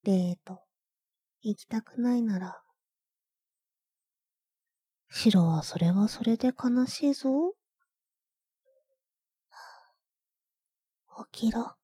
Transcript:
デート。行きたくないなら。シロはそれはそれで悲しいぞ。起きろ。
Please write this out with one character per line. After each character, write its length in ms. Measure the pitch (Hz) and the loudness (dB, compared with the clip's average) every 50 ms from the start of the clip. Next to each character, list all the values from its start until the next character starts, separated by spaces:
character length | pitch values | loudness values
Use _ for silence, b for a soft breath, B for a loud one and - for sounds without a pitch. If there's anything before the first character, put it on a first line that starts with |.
| _ | _
デ 300 | 208 190 185 180 180 180 | 2 2 2 2 -2 -4
ー 40 | _ _ | _ _
ト。 180 | - 190 - _ _ _ _ _ _ _ _ _ _ _ _ _ _ _ _ | -20 -20 -20 _ _ _ _ _ _ _ _ _ _ _ _ _ _ _ _
行 160 | - 214 214 - | -6 -6 -6 -6
き 80 | - | -8
た 160 | _ 226 220 | _ -8 -8
く 180 | 220 - - 247 | -8 -8 -6 -2
な 160 | 240 247 247 | 0 0 0
い 60 | 240 | 0
な 160 | 233 220 196 180 | 0 -2 -2 -4
ら。 240 | 185 175 - - _ _ _ _ _ _ _ _ _ _ _ _ _ _ _ _ _ _ _ _ _ _ _ _ _ _ _ _ _ _ _ _ _ _ _ _ _ _ _ _ _ _ _ _ _ _ _ _ _ _ | -6 -8 -12 -16 _ _ _ _ _ _ _ _ _ _ _ _ _ _ _ _ _ _ _ _ _ _ _ _ _ _ _ _ _ _ _ _ _ _ _ _ _ _ _ _ _ _ _ _ _ _ _ _ _ _
シ 200 | - - - 226 | -10 2 4 6
ロ 160 | 196 185 170 | 6 6 6
は 160 | 165 165 156 | 4 2 0
そ 160 | - - - - | -2 -4 -4 0
れ 120 | 170 170 | 2 2
は 180 | 180 196 208 214 | 4 2 0 0
そ 160 | - - 233 | -2 -4 -2
れ 120 | 226 226 | -2 0
で 120 | 226 - 254 | 2 0 -2
悲 380 | 254 - - 247 240 247 254 | -2 0 -2 0 2 2 0
し 240 | 262 - - 302 285 | -2 -2 -2 0 0
い 40 | 277 | 0
ぞ。 400 | - - 269 262 285 330 359 415 _ _ _ _ _ _ _ _ _ _ _ _ _ _ _ _ _ _ _ _ _ _ 523 _ _ _ _ _ _ _ _ _ _ _ _ _ _ _ _ B B B B B B B B B B _ _ _ _ _ _ _ _ _ _ _ _ _ _ _ _ _ _ _ _ _ _ - - 226 _ | 0 -2 -2 0 0 0 -2 -4 _ _ _ _ _ _ _ _ _ _ _ _ _ _ _ _ _ _ _ _ _ _ _ _ _ _ _ _ _ _ _ _ _ _ _ _ _ _ _ B B B B B B B B B B _ _ _ _ _ _ _ _ _ _ _ _ _ _ _ _ _ _ _ _ _ _ -18 -18 -18 _
起 160 | - - 233 226 | -8 -2 0 0
き 20 | |
ろ。 260 | - 233 240 - - _ | 0 0 -6 -8 -12 _